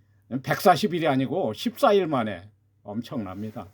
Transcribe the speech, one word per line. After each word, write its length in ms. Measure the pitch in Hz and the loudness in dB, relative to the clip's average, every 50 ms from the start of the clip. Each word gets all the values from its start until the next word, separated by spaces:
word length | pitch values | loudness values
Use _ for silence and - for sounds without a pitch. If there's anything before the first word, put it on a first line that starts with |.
| _ _ _ _ _ _ 117 135 131 | _ _ _ _ _ _ -8 -6 -2
백사십 500 | 151 156 - - 202 175 - - 208 165 | -2 -2 4 6 6 6 6 2 -2 -2
일이 140 | 170 160 156 | 0 0 2
아니고 460 | 135 131 135 123 143 185 180 113 110 | 2 2 0 0 -2 -2 -2 -2 -4
십사 400 | - - 240 - - - 240 208 | -4 -6 -8 -2 2 4 4 4
일 140 | 196 185 160 | 4 2 2
만에. 360 | 151 127 110 107 98 85 98 104 _ _ _ _ _ _ _ | 0 0 0 -2 -4 -8 -12 -18 _ _ _ _ _ _ _
엄청납니다. 840 | 104 104 113 120 - 160 127 104 92 95 98 107 110 107 123 92 92 | -8 -8 -8 -8 -6 -8 -6 -6 -6 -8 -8 -10 -10 -10 -12 -14 -16